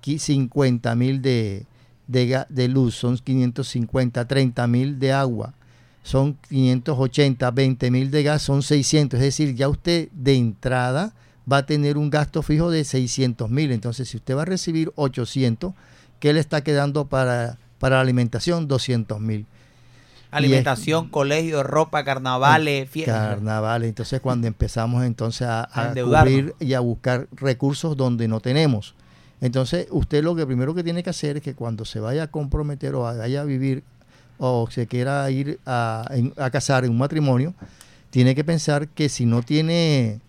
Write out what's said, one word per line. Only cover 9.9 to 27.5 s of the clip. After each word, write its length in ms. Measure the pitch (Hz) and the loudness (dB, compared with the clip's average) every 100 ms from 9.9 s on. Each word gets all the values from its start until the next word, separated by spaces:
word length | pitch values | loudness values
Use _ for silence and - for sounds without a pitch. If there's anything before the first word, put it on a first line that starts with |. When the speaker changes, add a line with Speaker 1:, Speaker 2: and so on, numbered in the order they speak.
| 170 160 | 0 -2
Speaker 1:
de 240 | 165 131 135 | -2 2 4
entrada 760 | 117 98 127 127 123 135 208 - - _ - | 4 0 -2 0 0 -2 -4 -8 -20 _ 0
va 60 | 139 | 0
a 100 | 139 | 2
tener 320 | 151 143 147 | 0 2 0
un 120 | 151 | 0
gasto 320 | 147 151 160 | 0 0 -2
fijo 280 | 143 151 170 | 0 2 2
de 140 | 160 | 0
seiscientos 680 | 147 131 123 - 127 117 113 | 0 -2 -2 0 0 0 -2
mil. 220 | 127 156 | 0 0
Entonces, 360 | 120 120 117 123 | -2 -4 -6 -8
si 80 | 113 | -10
usted 200 | - 131 | -4 -4
va 60 | |
a 20 | |
recibir 480 | 165 185 - 160 165 | -2 -4 -2 -2 -2
ochocientos, 800 | - 143 123 117 139 123 113 180 - - - - _ | 0 -2 -2 -4 0 0 0 -6 -10 -18 -20 -20 _
¿qué 120 | 147 | 2
le 60 | 151 | 2
está 240 | 151 156 | 2 -2
quedando 440 | 139 143 143 143 143 | 0 0 0 -2 -2
para, 520 | 135 127 123 117 120 - _ | 0 0 0 -4 -8 -20 _
para 160 | 131 131 | 2 4
la 60 | |
alimentación? 680 | 131 123 120 117 - 170 151 | 4 2 0 -2 -2 -2 0
Doscientos 500 | 135 - 120 107 107 | -2 0 -2 -2 -6
mil. 280 | 110 107 107 - _ _ - - - - - | -4 -4 -8 -18 _ _ -20 -20 -20 -20 -8
Y 40 | |
es 100 | 147 | 0
Speaker 2:
Alimentación, 640 | 135 131 127 123 - 160 165 | 4 4 4 0 0 0 0
colegio, 540 | 151 139 151 165 151 | -2 0 0 0 -2
ropa, 420 | 135 143 156 156 | 0 0 0 0
carnavales, 800 | 139 135 131 127 139 156 156 139 | -2 -2 -2 2 4 4 4 -2
Speaker 1:
Ay, 40 | 135 | -4
Speaker 2:
fiestas. 420 | 156 156 110 107 | -6 -2 0 0
Speaker 1:
carnavales. 600 | 101 107 110 107 117 113 | -2 -2 -2 -2 -2 -2
Entonces, 320 | 107 113 135 | -6 -6 -4
cuando 260 | 135 123 117 | -2 -2 -2
empezamos 560 | 110 113 - 113 120 127 | -2 -2 0 0 0 0
entonces 420 | 113 113 117 123 | -2 -4 -2 -2
a, 140 | 113 | -2
Speaker 2:
A 200 | 120 123 | -4 -4
Speaker 1:
a 40 | 117 | -4
Speaker 2:
endeudarnos. 420 | 120 123 135 131 | -2 2 6 6
Speaker 1:
cubrir 240 | 135 139 - | 4 0 -4
y 140 | 139 | -2
a 60 | 127 | 0
buscar 480 | 123 117 131 127 - | 0 -2 -2 -2 -4
recursos 640 | 123 135 | -4 -2